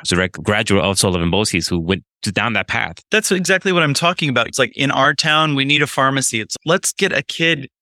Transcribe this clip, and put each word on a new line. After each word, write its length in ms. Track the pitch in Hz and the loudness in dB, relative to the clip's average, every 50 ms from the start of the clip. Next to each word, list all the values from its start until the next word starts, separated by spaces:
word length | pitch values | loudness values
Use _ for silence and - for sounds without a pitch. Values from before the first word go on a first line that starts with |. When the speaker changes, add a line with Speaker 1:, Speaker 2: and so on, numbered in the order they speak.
| - | -4
Speaker 1:
She's 80 | - 92 | -2 0
a 40 | |
rec-, 140 | 90 92 90 | 0 0 -2
graduate 540 | - 80 78 - 104 107 107 - 101 98 78 | -4 -6 -2 0 0 0 2 2 2 2 2
of 120 | 98 98 | 2 0
Sullivan 360 | - - 98 90 87 85 85 87 | 2 0 0 2 2 0 0 0
Bose's 340 | 98 107 - - 85 80 | 0 0 0 0 -2 -2
who 140 | - 90 87 | -2 -2 -2
went 240 | 80 85 95 90 - _ _ _ - | 0 -2 -2 -4 -4 _ _ _ -8
to, 80 | 107 | -4
down 220 | 92 104 104 120 110 | -2 -2 -2 0 -2
that 160 | 101 95 - | -2 -4 -2
path. 300 | - 117 117 82 82 - - - | -4 -4 -4 -4 -8 -12 -8 -2
Speaker 2:
That's 220 | - 220 220 - 202 | -2 0 0 0 -2
exactly 400 | 190 180 170 190 185 - 196 185 | -2 0 0 0 0 0 0 0
what 100 | 175 160 | 2 2
I'm 120 | 147 135 | 2 0
talking 340 | - 170 175 180 - 170 147 | 2 0 0 0 0 -2 0
about. 180 | 123 120 117 | 0 0 0
It's 140 | - - - | 0 0 0
like, 160 | 131 113 - | -2 -2 0
in 160 | - 139 139 - | -2 -2 0 2
our 200 | 135 135 143 147 | 2 2 2 2
town, 440 | - - 160 151 156 156 156 143 | 0 0 0 2 2 2 2 0
we 80 | 135 135 | 0 0
need 180 | 139 147 143 143 | 2 2 2 0
a 60 | 135 | 0
pharmacy. 520 | - - 135 135 135 135 127 - - 113 | 0 0 2 2 2 0 -2 -2 -2 -4
It's, 160 | 107 - - - - | -6 -6 -8 -8 0
let's 280 | 147 170 196 - - - | 0 0 2 0 -2 -4
get 200 | - 196 185 - | -2 -2 0 0
a 100 | - - | -2 -4
kid 460 | - - - 170 165 165 143 131 - _ _ | -4 -4 -2 0 0 0 0 -4 -14 _ _